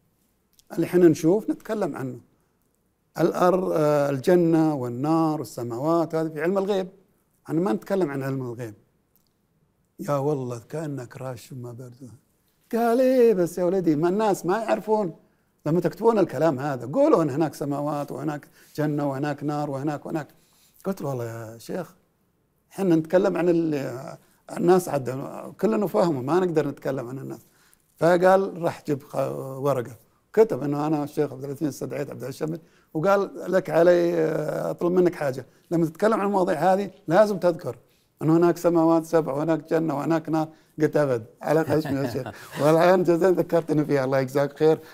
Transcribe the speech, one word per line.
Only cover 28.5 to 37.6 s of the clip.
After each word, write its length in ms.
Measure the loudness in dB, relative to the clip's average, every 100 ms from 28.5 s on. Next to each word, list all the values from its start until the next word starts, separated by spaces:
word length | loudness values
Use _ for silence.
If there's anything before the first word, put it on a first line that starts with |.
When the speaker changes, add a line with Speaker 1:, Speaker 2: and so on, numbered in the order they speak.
| -4
Speaker 1:
"راح 220 | -6 -6 -6
جيب 180 | -6
خ-، 120 | -4 -6 -6 -6 -10 -4
ورقة". 360 | -2 -2 -4 -12 _ _ _
كتب 300 | 4 4 2
إنه: 240 | -2 -2 0
"أنا 160 | -2
الشيخ 280 | -2 -4 -4
عبد 100 | -4
العزيز 240 | -10 -6 -6
استدعيت 420 | -6 -8 -8 -8
عبد 140 | -8
العزيز 180 | -12 -8
الشمري 200 | -8 -8 _ _ _
وقال 580 | -2 2 2 0 -6 -2
لك 180 | -2 2
علي، 440 | 4 6 6 4
آه، 580 | 0 0 -2 -4 -4 -6
أطلب 200 | -2 0
منك 240 | 4 2 2
حاجة، 300 | -6 -6 -12 _ -4
لما 140 | -2 -2
تتكلم 340 | 0 0 2
عن 80 | 0
المواضيع 460 | 0 0 2 2
هذه 180 | 2 0 -10 0
لازم 300 | 4 4 2
تذكر 400 | 0 -2